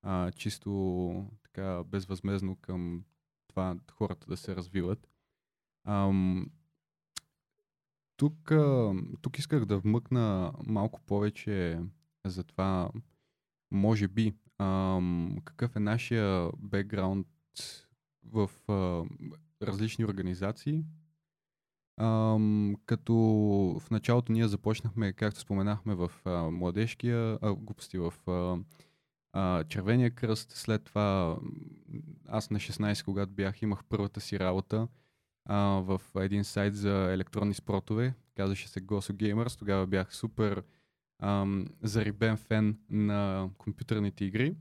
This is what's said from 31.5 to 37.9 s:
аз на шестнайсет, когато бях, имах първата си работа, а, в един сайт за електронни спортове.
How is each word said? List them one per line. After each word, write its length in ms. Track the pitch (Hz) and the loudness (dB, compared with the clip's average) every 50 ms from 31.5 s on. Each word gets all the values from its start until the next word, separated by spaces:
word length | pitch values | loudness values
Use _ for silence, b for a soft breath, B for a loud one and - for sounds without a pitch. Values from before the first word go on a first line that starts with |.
| - - - - - - - - - - - - - - - - | -12 -12 -14 -16 -20 -20 -18 -14 -12 -12 -12 -14 -18 -20 -14 -4
аз 220 | 107 110 107 - | -4 -4 -2 -2
на 100 | 107 104 | -4 -4
шестнайсет, 440 | - - - - 107 104 104 101 - | -2 -4 -4 -2 0 0 0 -2 -2
когато 280 | - 98 98 98 95 98 | -4 -2 -2 -2 -4 -2
бях, 300 | 98 98 95 98 - - | -2 -2 -2 0 -2 -2
имах 220 | 107 101 - - | -2 -2 -2 -4
първата 360 | _ - 101 101 101 - 104 | _ -2 -2 -2 -2 -4 -8
си 180 | - - - 98 | -8 -6 -4 0
работа, 500 | 92 92 92 95 95 _ - 110 113 120 b b b b b b b b b _ _ | 0 2 2 0 0 _ 0 -2 -2 -2 b b b b b b b b b _ _
а, 140 | - 104 101 | -2 0 2
в 420 | 101 101 98 95 92 92 95 92 - - _ | 2 4 2 2 2 0 0 -2 -2 -4 _
един 280 | 98 95 98 98 101 101 | -2 0 2 2 2 0
сайт 320 | - - 101 101 104 101 | 0 0 0 0 0 0
за 360 | 104 101 101 98 95 95 92 95 | 0 0 0 2 2 2 2 2
електронни 420 | 92 92 - - 107 101 104 98 | 0 -2 -2 -2 0 0 0 0
спортове. 600 | - - - 101 98 - - | -2 -4 -2 -2 -2 0 -2